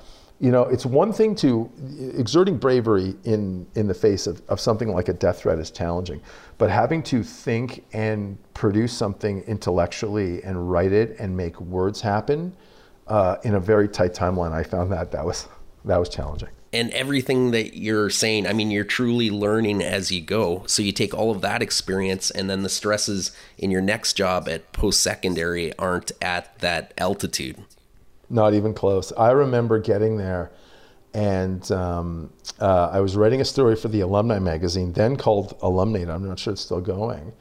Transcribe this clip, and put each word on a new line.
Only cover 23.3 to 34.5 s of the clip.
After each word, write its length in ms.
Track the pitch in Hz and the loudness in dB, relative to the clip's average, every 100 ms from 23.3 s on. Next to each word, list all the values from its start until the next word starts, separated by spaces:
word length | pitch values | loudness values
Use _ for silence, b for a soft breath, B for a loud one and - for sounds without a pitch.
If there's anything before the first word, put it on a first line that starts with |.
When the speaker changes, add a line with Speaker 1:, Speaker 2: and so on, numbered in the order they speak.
| B B B | B B B
Speaker 2:
in 140 | 98 | 0
your 80 | 95 | 0
next 340 | 95 110 - | 0 0 -2
job 360 | - 92 90 80 | 0 0 0 -2
at 240 | 80 - | -8 -8
post-secondary 1000 | - 107 - 95 104 92 82 85 87 82 - | -2 0 2 0 0 -2 -2 -2 -2 -4 -4
aren't 320 | 95 90 - - | -2 -2 -4 -6
at 380 | 90 87 - - | -4 -4 -6 -4
that 340 | 87 82 - - | -2 -2 -6 -4
altitude. 640 | 92 98 - - 65 - - - _ - - - - | -2 -2 -4 -6 -8 -10 -20 -20 _ -20 -20 -20 -4
Speaker 1:
Not 240 | 117 107 | 2 4
even 200 | 104 107 | 4 0
close. 400 | 107 98 95 - | 0 2 2 -2
I 180 | - 113 | 2 4
remember 480 | 135 135 120 117 110 | 6 4 2 2 0
getting 380 | 110 101 110 107 | 2 2 2 0
there, 340 | 95 90 82 b b b b b _ | -2 -4 -6 b b b b b _
and, 580 | 107 104 95 92 92 - | -2 0 0 0 -4 -2
um, 600 | 95 90 87 85 82 78 _ - - | -2 -2 -2 -4 -8 -10 _ -18 -2
uh, 300 | 98 92 82 | 4 4 4
I 80 | 98 | 2
was 160 | 98 101 | 0 4
writing 240 | 110 131 | 4 4
a 60 | 135 | 0
story 320 | 143 123 110 | 4 4 4
for 100 | 117 | 0
the 140 | 107 | 0
alumni 380 | 92 101 117 101 | 2 2 2 2
magazine, 520 | 92 | 0